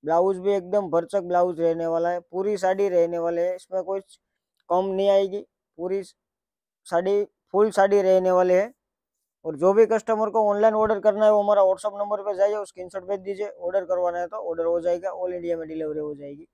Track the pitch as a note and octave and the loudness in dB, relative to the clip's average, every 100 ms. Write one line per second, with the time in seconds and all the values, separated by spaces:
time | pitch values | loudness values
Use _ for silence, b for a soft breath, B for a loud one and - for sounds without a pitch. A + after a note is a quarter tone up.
0 | C#3+ E3 F#3 F#3+ F#3 G3+ F3 G3+ F#3+ E3 | 0 2 2 0 0 -2 0 -2 0 -2
1 | E3+ G3+ F3 F3 F3+ E3 E3 E3 E3 E3 | 0 -4 -2 0 0 0 -2 0 -2 -2
2 | E3+ F3 F3 F3+ G3 G3+ F#3 F#3+ G3+ F3+ | -2 -4 -6 -6 -4 -2 0 0 2 2
3 | E3+ E3+ E3+ E3+ F3 F#3 - F#3 F3+ G3 | 2 0 -2 -2 -2 -4 -8 -8 -4 -6
4 | G3 _ _ _ _ _ _ F3 G3 F#3+ | -8 _ _ _ _ _ _ -2 0 0
5 | G3 G3 G3 G3+ - _ _ - F3+ G3 | 4 4 2 -4 -12 _ _ -12 -6 -6
6 | F3+ _ _ _ _ _ _ _ - F3 | -8 _ _ _ _ _ _ _ -4 -2
7 | F#3+ G3+ G3+ _ _ F#3+ G#3+ G3 G3 G3+ | 0 0 -2 _ _ 2 2 4 4 4
8 | F#3 F#3+ F#3 F3+ F#3 F3+ G#3+ _ _ _ | 4 4 4 2 4 2 0 _ _ _
9 | _ _ _ _ D#3+ D3+ F3 G3+ A3 A3 | _ _ _ _ -10 -2 2 4 4 2
10 | - A3 A3 A3 G#3+ G3+ A3 G#3+ G#3+ G#3 | -2 -2 0 0 0 2 2 2 0 2
11 | G#3+ G3+ G#3+ G#3+ G3+ G#3 F#3+ F#3+ G#3 G3+ | 2 4 4 4 4 4 4 2 -4 -6
12 | G3+ G#3 G3+ F#3+ G3+ G#3+ G3+ - F3+ F#3+ | -4 -4 -4 0 0 0 -8 -12 -12 -12
13 | F#3 G3 F#3 G3 G#3 - F3 F#3 F3+ F3+ | -8 -8 -6 -8 -8 -8 -4 -4 -2 -2
14 | F3 F3 F3 G#3+ F#3+ E3 E3 E3+ E3+ F3 | -2 -2 -6 -8 -8 -4 -2 0 0 -2
15 | F#3+ F3 F3+ F3+ E3+ E3 D#3+ D#3+ D#3 D3+ | -4 -6 -6 -6 -6 -6 -6 -8 -8 -6
16 | D3+ C#3+ C#3+ C#3+ E3 | -8 -10 -14 -18 -20